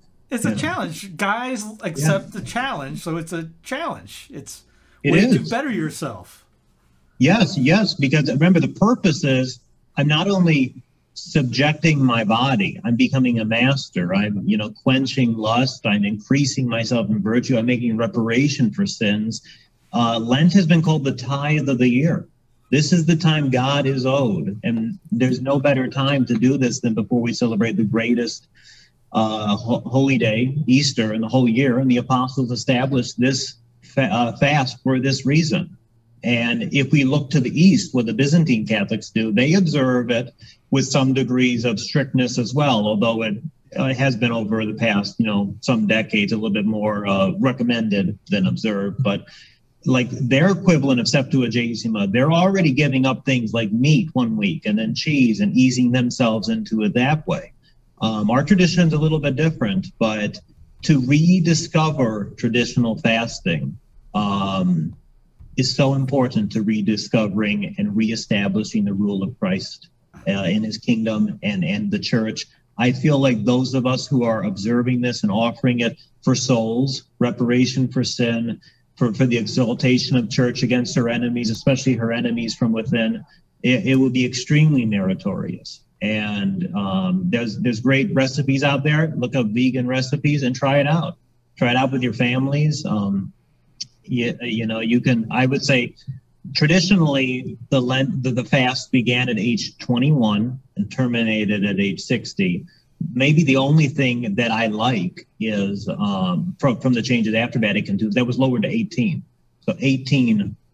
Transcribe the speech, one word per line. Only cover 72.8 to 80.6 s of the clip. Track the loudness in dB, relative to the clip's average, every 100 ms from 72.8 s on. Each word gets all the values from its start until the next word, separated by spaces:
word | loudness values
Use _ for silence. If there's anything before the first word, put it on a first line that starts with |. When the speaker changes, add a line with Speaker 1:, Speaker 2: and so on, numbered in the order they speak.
| 0
Speaker 2:
feel | 2 2 4
like | 2 2
those | 2 0 0
of | 0 0
us | -2 -2
who | 0
are | 0 0
observing | -4 -4 -2 0 0 0
this | -2 -2
and | -2
offering | 0 0 0 0 0
it | -2 -4 _ _
for | -2 0
souls, | 2 0 0 0 -2 -4 -8 -2
reparation | -2 0 0 2 2 0 -2
for | 0
sin, | -2 -2 -2 -2 -4 -8 -14 _ _ -2
for, | -2
for | 2 0
the | 0
exaltation | -2 0 0 0 2 2 2 0
of | 0
church | 0 0 0